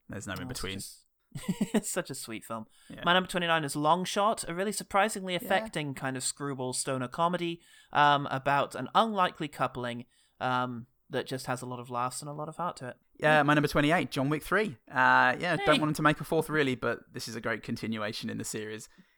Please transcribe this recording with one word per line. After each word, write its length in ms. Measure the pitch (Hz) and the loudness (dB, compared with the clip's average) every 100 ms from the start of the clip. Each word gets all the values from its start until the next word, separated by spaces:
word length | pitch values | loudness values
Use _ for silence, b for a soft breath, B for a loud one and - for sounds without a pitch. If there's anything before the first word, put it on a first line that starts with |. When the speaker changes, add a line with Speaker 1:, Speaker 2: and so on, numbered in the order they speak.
| - | -14
Speaker 1:
There's 180 | 107 101 | -12 -8
no 60 | 92 | -8
Speaker 2:
Oh, 20 | |
Speaker 1:
in 80 | 87 | -8
between. 280 | - 92 98 | -8 -8 -8
Speaker 2:
it's 260 | - - _ _ _ | -10 -16 _ _ _
just 400 | - - - 202 | -12 -6 -4 0
<laughs> 0 | |
it's 160 | 214 - | -2 -2
such 180 | 190 170 | -6 -6
a 60 | |
sweet 280 | 135 - 110 - | -8 -10 -10 -10
film. 180 | 113 107 b b | -12 -12 b b
Speaker 1:
Yeah. 140 | - | -4
Speaker 2:
My 80 | 170 | 2
number 160 | 180 180 | 2 2
twenty-nine 360 | 180 170 165 | -2 0 0
is 120 | 143 151 | 0 0
Long 300 | 151 175 180 | 2 4 2
Shot, 400 | 208 208 - - | 2 2 0 -4
a 60 | |
really 180 | 170 208 | -4 -2
surprisingly 640 | 196 - 202 214 208 185 | -4 -2 2 2 0 -4
Speaker 1:
Yeah. 60 | 175 | -4
Speaker 2:
affecting 500 | - 190 220 170 147 | 0 0 0 -4 -4
kind 240 | 135 135 131 | -4 -4 -4
of 60 | |
screwball 480 | - - 143 131 127 | -4 -4 -6 -4 -4
stoner 340 | 131 - 131 127 | -2 -2 -2 -2
comedy, 540 | - 170 175 175 170 B B B | 0 0 0 -4 -6 B B B
um, 340 | - 147 143 143 | 4 6 6 2
about 440 | 135 139 139 120 | -2 0 2 0
an 140 | - 127 | -2 0
unlikely 540 | 185 226 208 180 - 156 | 2 2 2 0 0 -8
coupling, 580 | - 127 131 123 120 120 b b b | -2 -4 -2 -8 -8 -12 b b b
um, 460 | 127 127 127 120 123 _ - | -2 0 -2 -6 -14 _ -8
that 160 | 135 - | -6 -4
just 180 | 131 | -6
has 160 | - 123 | -4 -6
a 60 | 127 | -6
lot 140 | 123 | -10
of 100 | 123 | -6
laughs 320 | 120 127 - | -4 -4 -4
and 80 | 151 | -10
a 40 | |
lot 140 | 147 151 | -8 -8
of 80 | 160 | -6
heart 200 | 170 - | -6 -6
to 100 | 123 | -12
it. 80 | - _ - | -14 _ 0
Speaker 1:
Yeah, 240 | 151 151 | 6 6
my 100 | 143 | 8
number 160 | 147 147 | 6 4
twenty-eight, 420 | 160 147 180 127 | 4 4 4 0
John 200 | 143 135 | -2 0
Wick 120 | 151 | -2
three. 360 | - 185 214 120 - | 0 0 0 -4 -4
Uh, 460 | 131 127 127 127 123 | 4 6 8 6 4
yeah, 180 | 175 156 | 0 0
don't 180 | - | 4
Speaker 2:
Hey. 40 | 151 | 4
Speaker 1:
want 100 | 151 | 2
him 40 | |
to 80 | 151 | 2
make 160 | 151 151 | 2 2
a 20 | |
fourth 240 | - 160 151 | 0 0 2
really, 280 | 151 139 123 | 2 2 0
but 240 | 120 107 - | -2 -4 -8
this 160 | 123 117 | -12 -10
is 80 | 113 | -6
a 60 | |
great 200 | 113 110 | -4 -6
continuation 680 | - 113 113 113 107 - 110 | -6 -6 -4 -4 -4 -6 -6
in 80 | 110 | -6
the 60 | |
series. 440 | 113 113 107 110 - b b | -6 -8 -8 -10 -14 b b